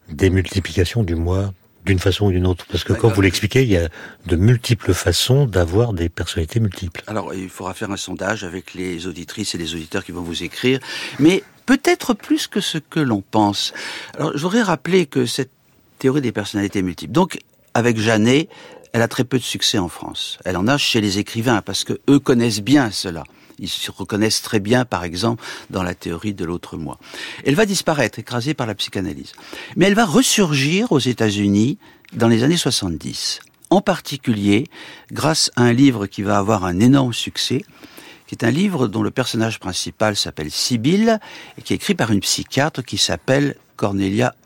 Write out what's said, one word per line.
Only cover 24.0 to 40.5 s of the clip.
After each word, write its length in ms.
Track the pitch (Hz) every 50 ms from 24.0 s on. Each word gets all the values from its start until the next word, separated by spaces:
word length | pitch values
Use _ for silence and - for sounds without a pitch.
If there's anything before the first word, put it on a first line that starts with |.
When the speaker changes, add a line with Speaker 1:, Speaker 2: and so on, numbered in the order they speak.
| 196 - 113 101 107 110 104 - -
Speaker 2:
très 160 | - - 107
bien, 260 | 95 101 123 127 123
par 200 | - - 90 87
exemple, 400 | 87 80 90 104 117 117 117 - - - - - -
dans 140 | 95 98 92
la 100 | 90 90
théorie 400 | - - 87 85 85 - 107 98
de 100 | 98 92
l'autre 320 | 82 87 85 - - -
moi. 220 | 82 80 73 65 - - - - - - - - - -
Elle 100 | - 139
va 100 | 175 226
disparaître, 540 | 202 202 - - - 160 147 123 104 - -
écrasée 360 | 107 - 123 120 117 147 156
par 120 | - 131
la 80 | 113 101
psychanalyse. 580 | - - - - 104 92 85 76 69 - - - - - - - - - - -
Mais 100 | - 175
elle 80 | 196 202
va 120 | 214 240
ressurgir 840 | 180 143 226 262 - - 214 202 160 147 135 135 147 170 196 226 247
aux 80 | 180 139
États-Unis 800 | 113 127 120 - 117 107 98 101 101 101 101 101 110 127 165 - - - - _ _ - -
dans 160 | - 117 117
les 140 | 117 110 120
années 140 | 143 175
soixante-dix. 840 | 170 - 139 120 - 101 92 82 71 - 71 - - - - - - - _ _ _ _ _
En 100 | 165 196
particulier, 840 | 202 - 185 - - - 147 139 - - 113 104 101 101 101 101 - - - - - - - - - _ 110
grâce 400 | 110 - 151 160 - - - -
à 80 | - 120
un 100 | 120 117
livre 340 | 120 143 139 123 104 101
qui 160 | 98 - - 101
va 160 | 98 104 101
avoir 260 | 98 98 113 101 92
un 160 | 92 87 90
énorme 320 | 110 127 139 139 135 123 113
succès, 500 | - - - - - - - 120 131 - - - - - - - - - - - - _
qui 80 | - -
est 100 | - -
un 60 | 117
livre 380 | 123 156 196 214 185 135 131 107
dont 140 | 92 110 107
le 80 | 104
personnage 500 | - - 127 - - 113 113 113 110 -
principal 560 | - 90 90 - - 87 - - 110 107 101
s'appelle 340 | - - 85 - - 78 76